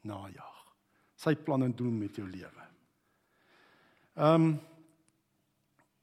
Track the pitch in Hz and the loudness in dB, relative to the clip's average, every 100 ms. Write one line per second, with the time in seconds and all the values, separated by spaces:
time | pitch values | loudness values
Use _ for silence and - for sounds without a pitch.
0 | 107 98 98 - - - - _ _ _ | -12 -12 -14 -18 -20 -20 -20 _ _ _
1 | _ - 160 151 156 135 127 113 123 113 | _ -4 0 0 0 0 0 -2 -2 -2
2 | 101 - 95 92 90 - - _ _ _ | -4 -8 -12 -12 -16 -20 -20 _ _ _
3 | _ _ _ _ _ _ _ _ _ _ | _ _ _ _ _ _ _ _ _ _
4 | _ 160 151 165 160 151 - - - _ | _ 2 4 6 6 2 -6 -20 -20 _
5 | _ _ _ _ _ _ _ _ _ _ | _ _ _ _ _ _ _ _ _ _